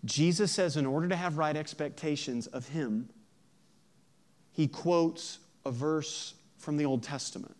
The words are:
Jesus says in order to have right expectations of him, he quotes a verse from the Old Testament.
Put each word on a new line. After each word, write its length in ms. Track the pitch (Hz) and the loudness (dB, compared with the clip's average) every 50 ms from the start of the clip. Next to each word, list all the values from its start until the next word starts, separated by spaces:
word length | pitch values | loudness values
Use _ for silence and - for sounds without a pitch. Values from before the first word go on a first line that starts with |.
| - | -4
Jesus 460 | 113 - 139 156 170 175 165 208 185 | -2 2 4 4 4 6 4 2 2
says 260 | - - 185 170 135 | 4 2 2 2 2
in 80 | 156 143 | 2 2
order 220 | 135 135 156 165 | 2 2 2 2
to 80 | 180 190 | 2 0
have 220 | 170 180 175 151 | 0 0 -2 0
right 180 | 151 156 151 151 | 2 2 2 2
expectations 920 | 151 156 - - - 151 143 - - - 156 147 143 - - 123 120 113 | -2 -4 -6 -4 -4 -4 -4 -4 -4 -2 -2 -2 0 -2 -4 -4 -4 -4
of 220 | - - 131 123 135 | -4 -8 -8 -8 -4
him, 400 | 143 165 147 113 107 110 127 - - - - _ _ _ _ _ _ _ _ _ _ _ _ _ _ _ _ _ _ _ _ _ _ _ _ _ | -4 -2 0 0 0 -2 -2 -4 -14 -20 -20 _ _ _ _ _ _ _ _ _ _ _ _ _ _ _ _ _ _ _ _ _ _ _ _ _
he 160 | _ - 156 | _ 2 2
quotes 680 | 139 - - - 165 175 170 165 165 - - - - - - - _ _ _ _ | 2 0 -2 2 4 4 6 6 4 0 -4 -10 -12 -12 -14 -18 _ _ _ _
a 60 | 139 | -6
verse 600 | 123 120 135 151 156 156 147 - - - - - - - _ - _ | -4 -2 0 0 0 0 -2 -4 -8 -8 -10 -10 -14 -18 _ -20 _
from 200 | - - - 151 | -12 -6 -2 0
the 80 | 147 147 | 2 2
Old 180 | 143 135 120 113 | 2 2 0 0
Testament. 520 | - 147 131 - - - - - - - | -4 -6 -6 -6 -8 -8 -10 -12 -12 -16